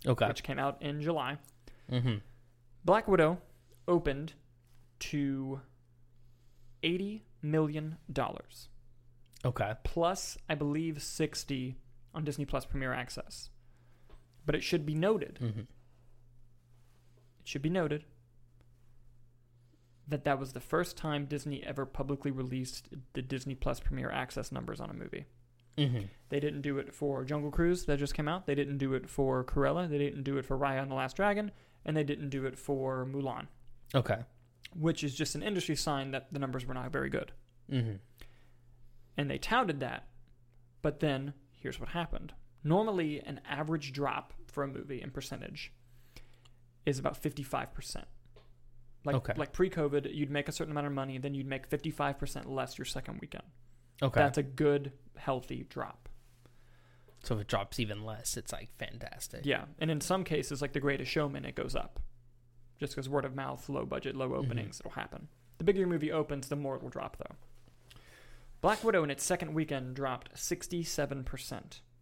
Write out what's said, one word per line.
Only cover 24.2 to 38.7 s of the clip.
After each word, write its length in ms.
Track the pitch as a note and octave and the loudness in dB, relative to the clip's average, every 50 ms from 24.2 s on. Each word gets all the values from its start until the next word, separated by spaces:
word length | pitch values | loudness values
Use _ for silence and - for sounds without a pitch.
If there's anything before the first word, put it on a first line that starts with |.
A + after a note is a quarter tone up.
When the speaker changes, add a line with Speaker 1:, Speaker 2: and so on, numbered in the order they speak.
| C3 B2 - B2 B2 - C3+ | -2 -2 -4 -6 -4 -4 -4
Speaker 2:
numbers 280 | C3 B2 - - G#2+ | -6 -4 -4 -6 -6
on 80 | A2+ A2 | -6 -6
a 40 | - | -8
movie. 320 | - - - - - C#3+ - - - - - - - - - - | -8 -8 -8 -8 -8 -10 -10 -16 -20 -20 -20 -20 -20 -20 -6 0
Speaker 1:
Mm-hmm. 260 | - D3 C3+ B2 A#2 G2 G2+ - - - - | 2 2 4 4 2 -2 -4 -8 -12 -8 -2
Speaker 2:
They 120 | - C#3+ | -2 0
didn't 220 | C#3+ D3+ D3+ D3 C#3 | 0 0 0 -2 -2
do 160 | D3 C#3 C3+ | -2 0 -2
it 160 | - - - | -2 -6 -6
for 300 | - D3+ C#3+ C#3 C3+ C3 | -2 -2 0 0 0 -2
Jungle 260 | C3 D3 D3 D3 D3 | 0 -2 0 0 0
Cruise 340 | C#3+ - E3+ E3+ F3+ F3+ - | 2 4 6 6 6 4 4
that 120 | - C#3+ C#3 | 2 2 4
just 160 | C#3+ C#3 - | 4 2 0
came 140 | - D3+ D3 | 0 0 0
out. 180 | E3 F#3 F#3 | 0 0 0
They 80 | - C#3+ | 0 2
didn't 240 | C#3 C#3+ C#3 C#3+ C#3 | 2 2 2 2 0
do 160 | C#3 C3+ C3 | 2 2 2
it 160 | C3 - - | 0 -2 -2
for 340 | - - C#3 C3 C3 B2+ B2+ | 0 2 4 4 4 2 2
Cruella. 440 | - - C#3+ C#3 C3+ D3 E3+ F3+ E3+ | 2 4 4 6 6 4 4 2 2
They 100 | D3+ C#3+ | 2 2
didn't 240 | C#3+ C#3+ - C#3+ C3+ | 2 2 0 -2 -2
do 160 | C#3 C#3 C#3 | 0 0 0
it 60 | B2+ | 0
for 120 | - C#3 | 0 0
Raya 240 | C3+ C#3+ C#3 C3+ C3 | 2 2 2 2 2
and 100 | C#3 C3+ | 0 0
the 40 | C3+ | 0
Last 220 | C3+ C3+ C3 - | 0 -2 -2 0
Dragon. 340 | - G3 G#3 G#3 G3+ G#3+ G#3 - - - - - - - | 2 4 4 4 4 0 -2 -4 -10 -18 -20 -20 -10 -4
And 120 | - D#3 | 0 2
they 80 | D#3 D3+ | 4 4
didn't 260 | C#3 D3 - D3+ C#3 | 4 2 0 -2 -2
do 160 | C3+ C#3 C3 | -2 0 -2
it 100 | C3+ B2+ C3 | -2 -4 -4
for 460 | - - C#3+ C#3 C3+ C3 C3 C3 B2+ | -2 0 0 2 2 0 0 0 0
Mulan. 420 | C3 C3+ C#3 C#3 C3 A#2 - - - - - - - - - - - - | -2 -2 0 0 0 -2 -4 -6 -10 -12 -18 -16 -16 -16 -16 -6 2 4
Speaker 1:
Okay. 260 | C#3 A#2+ - G#2+ G2 B2+ - - - - - - - - - - | 4 4 4 2 0 0 -6 -14 -20 -20 -20 -20 -20 -18 -12 -4
Speaker 2:
Which 300 | E3+ D3+ E3 D#3+ D#3 - | 2 2 2 2 2 0
is 100 | C#3+ A#2+ | -2 0
just 200 | - D#3 C#3 - | 0 -2 -2 -2
an 80 | D3 - | -2 -2
industry 340 | G#3+ G#3 F#3 - - D#3 | 0 0 0 0 0 0
sign 360 | C3 - - D3 C#3 C3+ C3+ C3 | 0 2 0 0 0 0 -2 -4
that 200 | C3+ C3 - - | -6 -6 -4 -4
the 60 | C#3+ | -2
numbers 260 | C#3 C3 B2+ C3 B2 | -2 0 -2 -2 -2
were 80 | B2 C3 | -2 -4
not 180 | B2+ B2+ C3 - | -4 -4 -2 0
very 180 | C#3 C3+ C3+ | 0 0 0
good. 220 | C3+ - - - - - - - - - - - | 0 -2 -2 -4 -8 -16 -18 -20 -20 -18 -8 0
Speaker 1:
Mm-hmm. 260 | C3+ C3 A#2 A2+ G#2 F#2+ - - - - - - - - - - - - - - | 2 2 2 2 0 -4 -8 -14 -20 -20 -20 -20 -20 -20 -20 -20 -20 -20 -20 -20